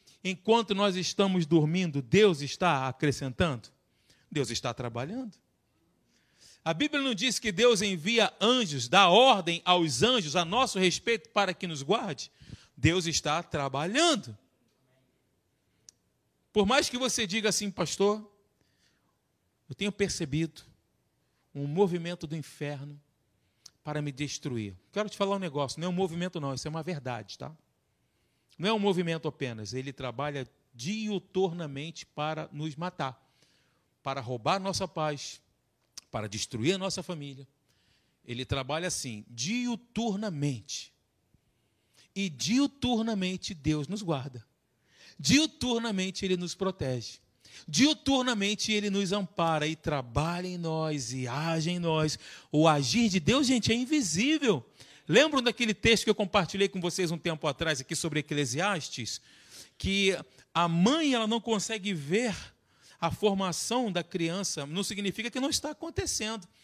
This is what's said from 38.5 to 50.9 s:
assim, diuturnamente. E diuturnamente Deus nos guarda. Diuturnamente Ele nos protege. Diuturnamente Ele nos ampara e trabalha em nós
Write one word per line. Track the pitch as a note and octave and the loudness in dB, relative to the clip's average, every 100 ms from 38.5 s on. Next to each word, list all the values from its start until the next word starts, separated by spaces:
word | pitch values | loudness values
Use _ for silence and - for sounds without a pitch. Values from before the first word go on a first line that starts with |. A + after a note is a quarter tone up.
| C3+ B2+ D#3 F3+ | -4 -2 -4 -4
assim, | - C3+ G#2+ - | -6 -8 -10 -12
diuturnamente. | A#2+ C#3+ A#3+ B3 A#3 - - A#3 G3 A3 D3+ C#3+ B2 - - - _ _ _ _ _ _ _ _ _ _ _ _ - | -8 -4 -2 -4 -6 -6 -4 -2 -2 -4 -2 -2 -4 -8 -12 -14 _ _ _ _ _ _ _ _ _ _ _ _ -4
E | G3 | -4
diuturnamente | C3 A#2 B3 C#4+ - B3 A3+ A3+ G#3 F#3 F#3 - F3 | -2 0 2 2 0 0 0 0 -2 -2 -4 -8 -4
Deus | C#3 D3+ C#3+ | 0 0 -2
nos | G3+ | -6
guarda. | F#3+ C#3+ C#3 B2+ - _ _ _ _ _ - - | -4 -4 -6 -12 -18 _ _ _ _ _ -20 -4
Diuturnamente | C#3 C#4 D#4 - B3 A#3 A#3 G3 F#3+ F3+ F#3+ | 4 4 4 -2 -2 0 0 -2 -2 -2 -2
Ele | F3+ | -2
nos | F3 - | -4 -4
protege. | F#3+ F#3 C3+ B2+ - - _ _ - - - | -4 -2 -4 -4 -6 -16 _ _ -20 -20 -2
Diuturnamente | D3+ C#4+ D4+ - C4+ B3+ A3+ G3 G#3 - | 4 4 4 0 2 2 0 0 0 0
Ele | G#3+ G#3 | 0 0
nos | G3 F#3+ | 0 0
ampara | G3+ F#3+ - E3 D#3 D3+ | -2 -2 0 2 2 0
e | D#3+ | -2
trabalha | - D3 A#2+ A#2 D#3+ E3+ F#3 | -2 -2 -2 -2 0 -2 -6
em | F3+ | -6
nós | E3 D#3+ D#3 | -4 -2 -2